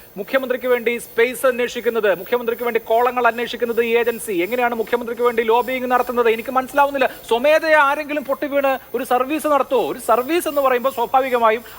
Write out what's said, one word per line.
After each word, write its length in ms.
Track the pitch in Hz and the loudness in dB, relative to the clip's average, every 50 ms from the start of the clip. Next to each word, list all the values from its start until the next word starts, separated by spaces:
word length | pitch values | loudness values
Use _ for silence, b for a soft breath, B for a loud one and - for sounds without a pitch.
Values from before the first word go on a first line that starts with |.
| B B - | B B -12
മുഖ്യമന്ത്രിക്ക് 500 | 185 202 - - 269 262 247 247 254 240 | -10 -8 -2 -2 -2 0 -2 -4 -4 0
വേണ്ടി 320 | 254 247 240 226 233 240 233 | 0 0 0 0 -2 -2 -2
സ്പേസ് 480 | - - - - 233 254 254 240 - | -6 -6 0 0 0 2 0 0 0
അന്വേഷിക്കുന്നത്, 720 | 262 240 233 247 233 - 240 - 240 226 226 202 208 175 165 | 0 0 0 -4 -4 -4 -2 -2 -2 0 2 2 2 2 0
മുഖ്യമന്ത്രിക്ക് 440 | 190 - 240 247 240 226 233 - | -2 -4 -4 -2 -2 -4 -4 -2
വേണ്ടി 180 | 247 240 226 226 | -4 -2 -2 -4
കോളങ്ങൾ 460 | 220 - 226 226 240 254 247 247 240 | 0 2 2 2 2 2 0 2 2
അന്വേഷിക്കുന്നത് 560 | 233 226 233 240 226 - 208 240 233 233 220 | 2 2 0 -6 -6 -4 -4 -4 -2 0 0
ഈ 140 | 240 233 226 | 0 2 2
ഏജൻസി? 360 | 233 233 240 233 220 - 226 | 2 2 0 -2 -4 -6 -4
എങ്ങനെയാണ് 420 | 202 170 175 190 240 247 247 233 233 | -2 -2 -2 -2 -2 -2 0 -2 -2
മുഖ്യമന്ത്രിക്ക് 480 | 226 233 - 240 240 247 220 240 220 | -4 -4 -2 -2 -4 -4 -6 -4 0
വേണ്ടി 200 | 240 240 233 226 | 0 0 0 0
ലോബിയിങ് 480 | 240 220 226 240 240 240 262 254 247 254 | 0 2 2 2 2 0 -4 -4 -2 0
നടത്തുന്നത്? 400 | 254 247 233 - 247 240 226 226 | 0 0 0 0 0 2 2 2
എനിക്ക് 200 | 220 220 233 - | 2 0 -4 -2
മനസ്സിലാവുന്നില്ല. 600 | 254 262 262 254 - 277 285 285 285 277 262 - B B B - | -2 -2 -2 0 2 2 2 2 2 0 -2 -2 B B B -2
സ്വമേധയാ 500 | 226 233 254 294 311 320 320 320 311 302 | -2 2 4 4 2 4 4 4 4 4
ആരെങ്കിലും 460 | 285 277 294 302 302 269 294 294 247 | 4 4 2 -2 -4 -6 -6 -6 -4
പൊട്ടി 220 | 254 269 - 302 | -4 -4 -4 -4
വീണ് 500 | 285 277 277 277 269 269 247 - - - | -2 -2 0 0 0 -2 -2 -6 -8 -8
ഒരു 80 | 247 269 | -6 -2
സർവീസ് 420 | - 247 247 254 262 302 302 233 | 0 0 0 0 0 -2 -2 0
നടത്തുമോ? 460 | 302 294 277 262 269 277 240 175 143 | 2 2 2 2 2 0 0 0 0
ഒരു 60 | 240 247 | -4 -6
സർവീസ് 500 | - - 220 233 247 262 320 349 - 330 | 2 2 2 2 2 0 -2 -2 -2 0
എന്ന് 120 | 294 285 | -2 2
പറയുമ്പോൾ 320 | 277 262 254 247 233 269 | 2 2 2 2 0 -2
സ്വാഭാവികമായും 720 | - 233 240 - - 262 269 262 240 240 233 220 220 240 226 B B | -2 -2 -4 2 2 2 2 2 0 2 2 2 2 0 -6 B B